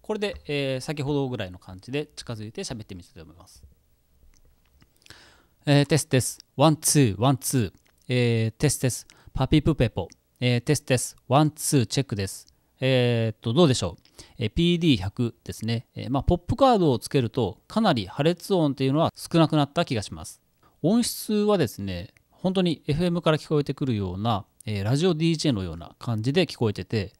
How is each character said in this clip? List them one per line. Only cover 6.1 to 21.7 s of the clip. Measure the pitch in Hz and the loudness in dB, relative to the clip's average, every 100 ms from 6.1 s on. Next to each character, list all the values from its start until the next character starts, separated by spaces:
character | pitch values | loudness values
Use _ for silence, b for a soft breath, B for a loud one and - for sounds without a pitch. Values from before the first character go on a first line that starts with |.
| 131 | 0
ス、 | - - - - | 0 -8 -16 2
ワ | 143 | 2
ン | 147 | 4
ツ | - 156 | 2 2
ー、 | 131 92 | 2 2
ワ | 123 | 0
ン | 135 | 0
ツ | - 135 101 | 0 -2 -2
ー。 | _ _ _ _ | _ _ _ _
え | 127 120 117 113 | 0 2 2 -2
ー、 | - | 0
テ | 147 | -2
ス | - | 0
テ | 131 | -4
ス、 | - - B B | -4 -12 B B
パ | - 131 | -4 2
ピ | 156 | 4
プ | 160 156 | 2 0
ペ | 117 | 0
ポ。 | - 90 - _ _ | -2 -10 -12 _ _
え | 123 123 | 0 0
ー、 | |
テ | - | 0
ス | 143 | -2
テ | - 123 | 2 0
ス、 | - - _ | 0 -12 _
ワ | 131 | 4
ン | 156 | 4
ツ | - - 147 | 0 0 2
ー、 | 113 | 2
チ | - | 0
ェ | |
ッ | 131 | -2
ク | 98 | -4
で | 98 | -6
す。 | - - _ _ _ | -8 -18 _ _ _
え | 131 131 123 120 113 | 0 2 2 2 0
ー | 107 | -4
っ | |
と、 | - | -2
ど | 120 175 | 4 4
う | |
で | |
し | 123 | 4
ょ | 90 - | -2 -8
う。 | _ _ - _ | _ _ -20 _
え | 110 | -4
ー、 | |
ピ | - 170 | 0 2
ー | 175 | 2
デ | 165 | 4
ィ | |
ー | 120 | 2
百 | 95 - 120 - | 0 -4 -6 -6
で | - | -14
す | - | -8
ね。 | 110 113 - | -4 -4 -6
え | - 104 | -14 -6
ー、 | |
ま | 135 | -4
あ、 | |
ポ | - | 0
ッ | 175 | -2
プ | - 240 | -2 2
ガ | 269 | 4
ー | 233 | 4
ド | 170 | 4
を | 120 | 0
つ | - | 0
け | 143 | -2
る | 117 | 0
と、 | - 107 - _ | 0 -2 -4 _
か | - | 0
な | 226 | 2
り | 135 95 | 0 -2
破 | - | -2
裂 | 147 175 - | 0 0 0
音 | 190 151 | 2 2
っ | |
て | 135 | 0
い | 135 | 0
う | |
の | 139 | 2
は | 160 | 0
少 | - - 165 | -2 -2 2
な | 156 | 4
く | |
な | 156 143 | 2 0
っ | |
た | - | -2
気 | 175 | -2
が | 117 | -4
し | - | -6
ま | 80 | -12
す。 | 80 - _ _ b b | -14 -18 _ _ b b
音 | 147 226 | 0 2
質 | 233 - - | 0 -6 -4
は | 208 208 208 | 0 2 2
で | |
す | 123 | 0